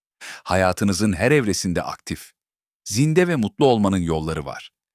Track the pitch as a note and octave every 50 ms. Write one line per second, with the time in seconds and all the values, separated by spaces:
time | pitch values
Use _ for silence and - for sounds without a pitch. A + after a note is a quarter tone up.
0 | _ _ _ _ - - - - - - F2+ F#2 F#2+ F#2 F2+ - A2 G2+ F#2+ E2+
1 | G#2+ G#2+ F#2+ D#2 G2 B2 D3+ D3 B2 G#2 F#2 - - G2 E2+ F2 D#2+ C2+ D#2 -
2 | _ - E2+ - - - _ _ _ _ _ _ _ _ _ _ _ - G2+ A2
3 | D3 D#3 D#3 F3 F3+ F3 E3+ C#3+ G#2+ G2+ - - D3 C3+ A#2+ A2+ G2+ G2 G2 F#2+
4 | F2 E2 D#2+ D#2 D#2 D#2 D#2+ D#2 C#2+ C2+ - - - - _ _ _ _